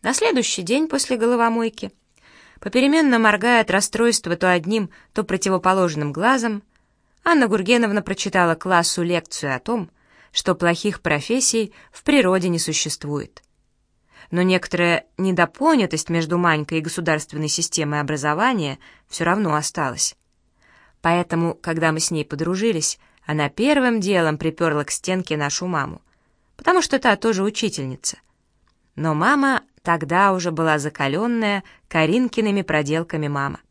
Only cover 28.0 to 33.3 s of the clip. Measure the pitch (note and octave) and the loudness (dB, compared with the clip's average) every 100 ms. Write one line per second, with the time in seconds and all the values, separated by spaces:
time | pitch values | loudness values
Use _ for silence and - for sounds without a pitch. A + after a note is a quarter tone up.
28 | - - _ _ _ _ _ _ _ - | -10 -10 _ _ _ _ _ _ _ -6
29 | D#3+ D3+ F#3+ C#4+ C#4 C4 _ _ - E3+ | -2 0 2 2 2 0 _ _ -2 -2
30 | D3 E3+ G3 F#3 F3 D#3+ D#3+ D3+ D3 C#3 | 0 2 4 2 -2 -2 0 0 -2 -4
31 | C#3 D3+ A#3 A#3 G#3+ G3+ - - _ D#3+ | -4 -2 -2 0 0 -2 -6 -20 _ 0
32 | D#3+ A3 B3+ - G#3+ G3 F#3 D#3 C#3+ D#3 | 2 2 0 0 0 0 0 -2 0 -2
33 | E3 D#3 D3 | -2 -4 -4